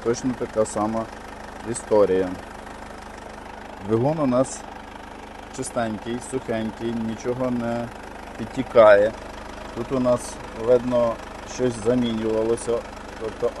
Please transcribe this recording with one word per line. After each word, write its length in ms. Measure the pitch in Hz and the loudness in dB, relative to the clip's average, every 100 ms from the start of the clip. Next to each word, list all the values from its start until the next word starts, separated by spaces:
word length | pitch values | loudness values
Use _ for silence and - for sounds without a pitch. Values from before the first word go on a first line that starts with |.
точно 260 | 113 120 131 120 | 0 0 0 -4
така 260 | 120 110 | -2 0
сама 400 | 110 107 107 113 110 - - - - - 110 | 0 0 -2 -2 -6 -10 -14 -14 -14 -12 -8
історія. 580 | 117 - 107 95 92 92 92 - - - - - - - - - - - - - - 98 | -8 2 6 6 6 2 -2 -10 -14 -14 -14 -14 -14 -14 -14 -14 -14 -14 -14 -14 -10 0
Двигун 300 | 113 131 165 | 2 2 2
у 80 | 139 | 2
нас 340 | 123 135 - - - - - - - - - - - | 2 2 -2 -12 -14 -14 -16 -16 -16 -16 -16 -14 -10
чистенький, 600 | 131 127 113 107 117 120 - | -6 -2 -2 -2 -6 -6 -4
сухенький, 640 | 131 - 113 110 107 117 | -6 -2 -2 -2 -4 -4
нічого 580 | 117 113 113 123 123 127 | -2 -2 -4 -4 -2 0
не 380 | 120 117 120 117 - - - - - | -2 -2 -4 -6 -10 -14 -14 -14 -10
підтікає. 720 | 113 135 123 120 107 101 107 - - - - - - - | -8 -4 2 10 12 12 8 0 -10 -12 -12 -12 -10 -8
Тут 160 | 117 | -2
у 80 | 135 | 0
нас, 340 | 127 120 - - - - | 4 2 0 -12 -12 -4
видно, 500 | 113 123 123 123 117 113 - - - | 4 4 4 2 2 0 -8 -14 -10
щось 200 | - 127 117 | -2 0 0
замінювалося, 960 | 107 123 120 113 110 110 113 117 - 117 - - - - | 2 4 2 0 0 2 2 0 0 -2 -2 -12 -14 -10
тобто 300 | 113 104 117 - | -8 -2 -2 -2